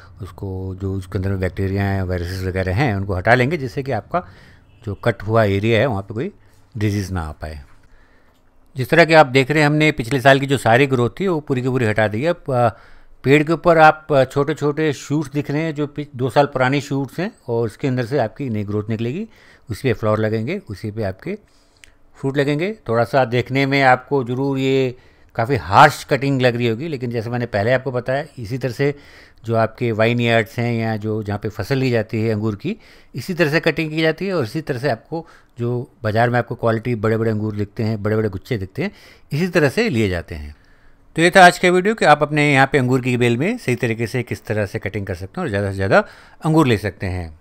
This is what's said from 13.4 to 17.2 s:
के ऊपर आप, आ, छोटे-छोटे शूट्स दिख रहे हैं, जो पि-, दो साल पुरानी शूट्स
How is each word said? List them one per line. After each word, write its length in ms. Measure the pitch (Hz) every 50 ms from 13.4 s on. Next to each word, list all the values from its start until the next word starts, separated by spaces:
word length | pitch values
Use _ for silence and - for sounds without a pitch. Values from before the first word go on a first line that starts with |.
के 100 | 151 156
ऊपर 260 | 170 151 - 175 165 160
आप, 280 | 156 156 156 - - -
आ, 120 | 151 135 127
छोटे-छोटे 680 | 127 - 143 143 147 151 - 147 147 143 156 156 156
शूट्स 400 | 135 - - - 139 156 156 127
दिख 180 | - 147 135 -
रहे 120 | 143 151
हैं, 120 | 165 165 151
जो 120 | 151 147
पि-, 300 | 139 - 147 143 - -
दो 140 | 120 131 127
साल 160 | - 147 143
पुरानी 340 | 139 - 127 127 127 139 143
शूट्स 400 | 131 - 139 135 139 123 - -